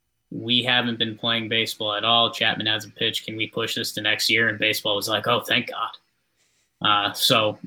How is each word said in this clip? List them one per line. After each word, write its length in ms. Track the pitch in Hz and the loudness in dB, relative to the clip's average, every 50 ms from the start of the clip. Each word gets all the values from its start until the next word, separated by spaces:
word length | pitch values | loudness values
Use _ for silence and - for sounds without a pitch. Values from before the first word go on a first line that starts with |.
| _ _ _ _ _ _ | _ _ _ _ _ _
we 320 | - 110 110 113 123 123 | -12 -10 -2 0 2 2
haven't 380 | 117 123 123 123 120 120 117 110 | 2 2 2 2 2 0 -2 -2
been 180 | 117 110 107 107 | -4 -4 -4 -6
playing 300 | - 117 117 117 110 107 | -4 -2 -2 -2 -2 -2
baseball 460 | 117 113 113 107 - - 110 107 104 | -2 -2 -2 -2 -4 -6 -4 -4 -2
at 100 | 104 104 | -2 2
all. 280 | 113 117 117 117 113 | 4 4 4 4 2
Chapman 360 | - - 117 110 - - 107 110 | 0 0 0 0 0 0 -2 -2
hasn't 280 | 107 110 110 107 - | -2 -2 -4 -10 -6
pitched. 300 | - 117 113 107 - - | -2 -2 -2 -2 -2 -6
Can 120 | - 110 110 | -8 -6 -6
we 100 | 107 104 | -6 -6
push 280 | - 117 113 110 - | -4 -6 -4 -4 -4
this 180 | 120 113 - - | -4 -4 -4 -6
to 80 | - | -4
next 280 | 104 104 107 107 - - | 0 0 0 0 2 2
year?" 200 | 110 110 117 113 | 2 4 2 2
And 100 | 107 107 | 2 0
baseball 380 | 107 110 107 - - 110 104 101 | 0 0 0 0 0 -2 -2 -2
was 100 | 98 110 | 0 0
like, 180 | 110 104 104 | -2 0 2
"Oh, 140 | 120 120 110 | 2 0 0
thank 300 | - - 113 123 120 - | 2 0 0 0 0 -2
God." 200 | - - 110 104 - - _ _ _ _ _ _ _ _ _ _ _ _ _ _ _ _ | -6 -6 -6 -8 -8 -14 _ _ _ _ _ _ _ _ _ _ _ _ _ _ _ _
Uh, 320 | - 107 104 104 101 101 - | 0 2 2 4 2 0 -2
so 440 | - - - 131 113 110 107 101 - - | 0 2 4 4 4 4 2 0 -4 -10